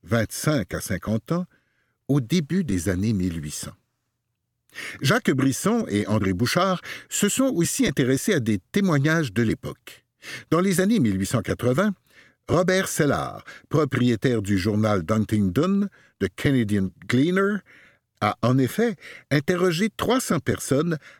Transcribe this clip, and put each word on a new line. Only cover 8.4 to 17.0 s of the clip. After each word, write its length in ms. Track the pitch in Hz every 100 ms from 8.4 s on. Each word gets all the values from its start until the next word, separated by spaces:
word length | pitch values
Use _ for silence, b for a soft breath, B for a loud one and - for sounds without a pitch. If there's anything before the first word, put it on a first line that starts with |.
| 110 104 -
témoignages 600 | 202 190 147 147 165 139
de 100 | 92
l'époque. 640 | 113 - 73 - - - _ _ B B B
Dans 80 | 160
les 220 | 196 175
années 180 | 190 233
mille 200 | 113 95
huit 60 | 98
cent 160 | 123
quatre-vingts, 520 | - 95 120 131 208 185 b b b b -
Robert 400 | 147 180 185 185
Sellard, 560 | - 147 82 65 50 B B _
propriétaire 720 | 156 147 117 123 117 139 117
du 160 | 95 101
journal 460 | 101 104 107 101
d'Huntingdon, 840 | 80 110 101 107 95 90 180 196 202 b b -
The 80 | - -
Canadian 540 | 147 135 107 101 95 -